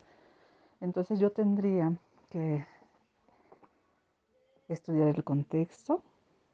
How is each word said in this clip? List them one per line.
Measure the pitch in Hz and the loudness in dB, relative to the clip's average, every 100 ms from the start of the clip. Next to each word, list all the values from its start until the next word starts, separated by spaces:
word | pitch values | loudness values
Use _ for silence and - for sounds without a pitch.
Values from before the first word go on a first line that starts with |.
| _ _ _ _ _ _ _ _ | _ _ _ _ _ _ _ _
Entonces | 180 180 180 208 | -6 -4 -2 0
yo | 202 | 2
tendría | 202 208 202 196 190 160 170 - _ _ | 2 0 2 2 2 2 0 -6 _ _
que | 175 160 151 139 - _ _ _ _ _ _ _ - - _ _ _ _ _ _ _ _ _ - | -6 -2 -2 -4 -16 _ _ _ _ _ _ _ -20 -20 _ _ _ _ _ _ _ _ _ -12
estudiar | 165 - 156 151 | -12 -2 2 2
el | 147 | 0
contexto, | - 143 143 160 165 - - 311 - _ _ _ _ | -2 -2 0 -2 -2 -6 -4 -4 -4 _ _ _ _